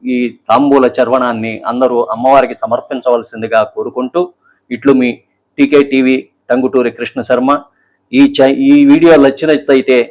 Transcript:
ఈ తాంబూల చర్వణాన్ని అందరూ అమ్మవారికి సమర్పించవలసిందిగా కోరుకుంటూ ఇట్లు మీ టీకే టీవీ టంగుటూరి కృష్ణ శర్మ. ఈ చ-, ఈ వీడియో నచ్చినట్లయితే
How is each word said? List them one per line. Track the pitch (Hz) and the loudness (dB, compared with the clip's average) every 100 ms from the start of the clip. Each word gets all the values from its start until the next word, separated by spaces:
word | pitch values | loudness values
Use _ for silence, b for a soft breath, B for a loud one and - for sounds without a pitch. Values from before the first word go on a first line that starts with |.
| 123 | -6
ఈ | 123 120 117 _ | -4 -6 -8 _
తాంబూల | 117 143 139 127 123 | 0 2 2 2 0
చర్వణాన్ని | 120 127 123 113 113 110 - | -2 0 -2 -4 -8 -8 -8
అందరూ | 120 127 120 120 | -2 -2 -2 -4
అమ్మవారికి | 113 127 135 127 113 | -4 2 2 0 -6
సమర్పించవలసిందిగా | 113 120 - 131 127 120 113 113 110 110 107 | -6 -6 -6 -8 -2 -2 -4 -12 -4 -2 -2
కోరుకుంటూ | - 107 120 127 175 180 _ _ _ _ | -6 -10 -8 -6 -4 -6 _ _ _ _
ఇట్లు | 120 143 131 | -4 0 0
మీ | 123 117 _ _ _ - | 0 -6 _ _ _ -4
టీకే | 139 143 143 | 0 2 0
టీవీ | 135 131 131 - _ _ | 0 0 -2 -6 _ _
టంగుటూరి | 123 127 131 120 117 | -2 -2 -2 -4 -6
కృష్ణ | 120 - 110 | -12 -10 -4
శర్మ. | 123 131 147 - _ _ _ _ | -2 0 -4 -6 _ _ _ _
ఈ | 127 139 143 | 2 2 2
చ-, | 135 135 135 | 0 2 2
ఈ | 143 139 | 4 6
వీడియో | 147 165 156 | 4 6 6
నచ్చినట్లయితే | 135 135 160 147 - 135 131 127 117 | 4 0 -2 -2 2 0 2 0 0